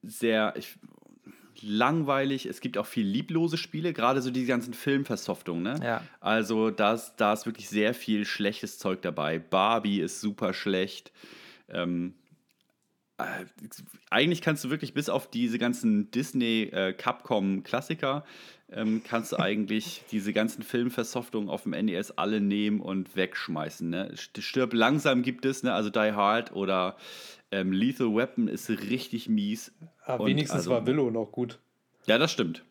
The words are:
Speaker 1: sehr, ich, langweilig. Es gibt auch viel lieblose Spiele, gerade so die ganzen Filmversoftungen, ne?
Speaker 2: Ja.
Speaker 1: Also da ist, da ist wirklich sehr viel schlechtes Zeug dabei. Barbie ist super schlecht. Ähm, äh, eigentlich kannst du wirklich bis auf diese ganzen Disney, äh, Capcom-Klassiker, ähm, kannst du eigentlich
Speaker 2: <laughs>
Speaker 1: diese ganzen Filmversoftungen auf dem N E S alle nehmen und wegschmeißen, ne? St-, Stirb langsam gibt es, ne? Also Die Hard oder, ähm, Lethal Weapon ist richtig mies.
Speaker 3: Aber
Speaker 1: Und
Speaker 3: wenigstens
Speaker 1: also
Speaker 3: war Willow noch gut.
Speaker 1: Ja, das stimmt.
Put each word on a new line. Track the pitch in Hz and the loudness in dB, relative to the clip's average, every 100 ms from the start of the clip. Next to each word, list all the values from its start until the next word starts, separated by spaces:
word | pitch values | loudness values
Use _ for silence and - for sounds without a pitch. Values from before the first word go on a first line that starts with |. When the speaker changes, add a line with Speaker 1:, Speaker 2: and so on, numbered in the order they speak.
Speaker 1:
sehr, | 101 107 117 110 107 - | -12 -2 2 2 2 -2
ich, | - - - - - - - - - - | -12 -16 -20 -20 -20 -20 -20 -20 -20 -16
langweilig. | 107 104 123 160 143 139 135 135 | -4 2 4 2 2 2 2 -2
Es | - - | -4 -6
gibt | 127 101 | -4 -2
auch | |
viel | 110 - 104 | -2 0 2
lieblose | 107 - 165 170 160 | 0 0 0 2 0
Spiele, | - 156 170 | -4 -4 -4
gerade | 160 117 135 | 2 2 2
so | 127 | 0
die | 127 | -2
ganzen | 123 123 117 | 0 0 -2
Filmversoftungen, | 120 - 139 139 104 - 98 - 85 | -6 0 2 2 -4 -2 -6 -4 -2
ne? | 92 135 | -2 -2
Speaker 2:
Ja. | 120 113 - - | -2 -2 -6 -6
Speaker 1:
Also | - 110 107 113 110 | 0 2 2 2 2
da | 107 104 | 4 2
ist, | 113 - - | 2 -4 2
da | 104 | 2
ist | 110 - | 4 -2
wirklich | 110 101 | -8 -4
sehr | 104 107 | 2 2
viel | - - 107 104 | 0 0 0 0
schlechtes | - 101 107 104 - | 0 -2 -2 -8 -6
Zeug | 101 92 | -4 -2
dabei. | 90 78 76 82 | -4 -2 -2 -2
Barbie | 82 95 101 113 107 98 | 0 2 4 4 2 0
ist | 80 - | 0 -2
super | 107 101 101 | -6 -2 -2
schlecht. | 95 - 95 95 - - _ - - - - _ | -2 0 0 0 -6 -18 _ -20 -20 -20 -20 _
Ähm, | 87 87 87 87 - _ _ _ _ _ _ _ _ _ _ | -4 -2 -2 -4 -8 _ _ _ _ _ _ _ _ _ _
äh, | - 90 92 - 107 - - - _ | -6 -6 -10 -16 -18 -18 -20 -20 _
eigentlich | 107 151 170 | 2 2 2
kannst | - 151 | 0 -2
du | 127 | -2
wirklich | 156 139 | -4 -4
bis | - 147 | -4 0
auf | 135 - | -2 -2
diese | 113 120 117 | -2 0 2
ganzen | 120 123 117 104 104 | 0 2 2 2 2
Disney, | 120 127 131 117 113 | -2 -2 0 2 2
äh, | 104 90 95 | 0 0 -2
Capcom-Klassiker, | 92 - - - 110 98 95 - 117 143 165 135 143 147 - - - _ | 0 -2 -4 0 2 2 0 0 -4 -2 -4 -2 -2 -6 -20 -20 -20 _
ähm, | - 110 110 | -4 0 0
kannst | - 117 110 | 0 -4 -2
du | - | 0
eigentlich | 95 107 101 107 - - - | 0 0 0 -2 -4 -12 -6
Speaker 2:
<laughs> | |
Speaker 1:
diese | 110 98 | -4 0
ganzen | 107 110 110 | 0 0 -2
Filmversoftungen | 117 127 120 120 113 127 117 113 104 | -4 0 0 -2 -4 -4 -4 -6 -4
auf | 78 | -4
dem | - | -4
N | 87 107 | -2 0
E | |
S | 87 107 - | 0 -4 -2
alle | 98 107 | 0 2
nehmen | 101 104 104 107 | 2 2 2 0
und | - 95 92 - | -2 -4 -4 -2
wegschmeißen, | 92 - - 80 80 - 85 | -2 -2 -6 -4 -6 -6 -4
ne? | 82 98 | -4 -4
St-, | - - - | -8 -12 -10
Stirb | - 131 127 | -4 0 2
langsam | 117 113 147 143 127 | 4 6 6 4 4
gibt | 123 123 135 | 2 0 -2
es, | 135 | 0
ne? | 131 | 0
Also | 101 104 | 2 2
Die | 107 107 | 2 2
Hard | 104 101 113 117 | 4 4 4 0
oder, | - 98 95 90 - - - - - _ | -4 2 2 2 -4 -16 -18 -18 -20 _
ähm, | 98 95 | -2 2
Lethal | 95 120 131 120 | 4 2 2 2
Weapon | 107 127 - 113 | 2 0 2 0
ist | - - | 0 -4
richtig | 107 101 127 - 117 - | -4 -2 -4 -2 -6 0
mies. | 110 101 110 - _ - _ | 0 2 -4 -8 _ -20 _
Speaker 3:
Aber | - 123 | -6 0
Speaker 1:
Und | 107 | 2
Speaker 3:
wenigstens | 147 147 - | 2 2 0
Speaker 1:
also | 87 | 2
Speaker 3:
war | 117 110 | 0 2
Willow | 143 131 | 2 2
noch | 113 107 | 0 -4
gut. | - 123 - _ _ _ _ - | -4 -6 -6 _ _ _ _ 2
Speaker 1:
Ja, | 113 | 4
das | 160 | 4
stimmt. | - 98 82 - | 2 -2 -2 -12